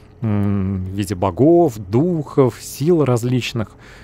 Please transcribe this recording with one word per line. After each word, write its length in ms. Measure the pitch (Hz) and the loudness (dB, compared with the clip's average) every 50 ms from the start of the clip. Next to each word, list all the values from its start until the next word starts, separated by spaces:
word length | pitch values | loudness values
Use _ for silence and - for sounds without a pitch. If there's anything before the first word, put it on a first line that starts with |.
| - - - - | -20 -20 -12 -6
м, 600 | 113 110 104 104 101 101 101 101 95 95 98 92 92 | -4 -2 -2 0 0 0 0 -2 -2 -2 -4 -4 -6
в 40 | 95 | -6
виде 240 | 98 101 101 - 104 | -6 -6 -4 -4 -4
богов, 640 | 90 101 98 87 95 131 160 170 170 170 147 113 113 | -2 -2 -2 2 4 4 6 6 6 4 2 0 -6
духов, 800 | 101 90 101 123 160 185 175 160 139 - - 143 135 117 - - | -8 -2 0 0 0 0 -2 -4 -4 -2 2 2 2 2 2 -4
сил 440 | - - - - 135 170 180 160 143 | -14 -14 -8 -4 0 2 2 2 4
различных, 640 | 127 123 113 117 123 127 123 - - - 117 107 - - - - - - - | 2 2 0 0 0 -2 -2 -2 -4 -6 -6 -6 -8 -10 -20 -20 -20 -20 -20